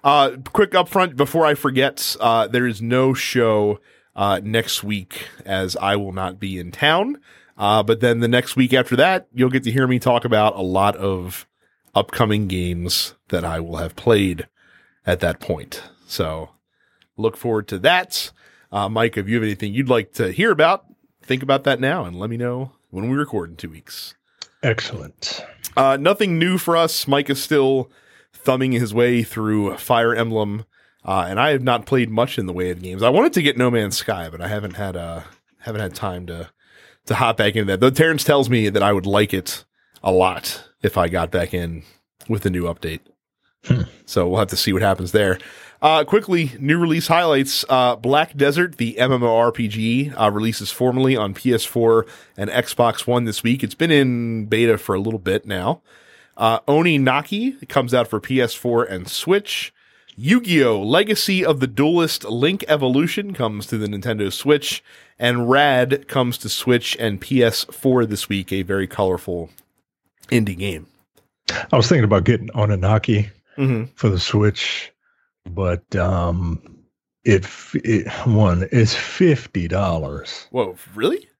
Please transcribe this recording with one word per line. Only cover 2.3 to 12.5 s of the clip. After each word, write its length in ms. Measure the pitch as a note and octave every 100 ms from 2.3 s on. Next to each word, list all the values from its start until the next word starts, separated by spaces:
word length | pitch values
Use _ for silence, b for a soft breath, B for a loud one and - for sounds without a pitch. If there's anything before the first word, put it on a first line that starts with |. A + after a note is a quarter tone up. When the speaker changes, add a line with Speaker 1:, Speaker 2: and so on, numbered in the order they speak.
| A2+ G#2
Speaker 1:
there 220 | B2+ B2
is 140 | G2+
no 320 | A#2 B2+ C3
show, 680 | C3 - B2+ A2+ G#2+ G#2 G#2 b b b -
uh, 240 | G2+ F#2+
next 400 | G2+ A2+ A#2 -
week 440 | G#2 G#2 F#2+ - - - -
as 320 | F#2+ F#2 -
I 180 | G2 G#2
will 160 | G2
not 300 | F#2+ F#2 F#2+
be 180 | G2 F#2
in 120 | F2
town. 500 | - D3 E3 A#3 D4 b b b -
Uh, 260 | G#2 A2
but 180 | G#2 A2+
then 180 | A#2+ A#2
the 80 | A#2
next 300 | B2 - -
week 160 | B2
after 240 | C3 B2 B2
that, 320 | E3 F#3 _
you'll 160 | A#2+ B2+
get 140 | C3
to 80 | A#2
hear 160 | B2+ B2+
me 100 | B2
talk 280 | C3 A#2+ A#2+
about 320 | G#2+ G#2+ G2
a 40 |
lot 360 | F#2 F#2+ G2+ G2
of 500 | G2 F#2+ F2+ - - _ _ _ _ G2
upcoming 540 | G2+ - A2 G#2
games 680 | G2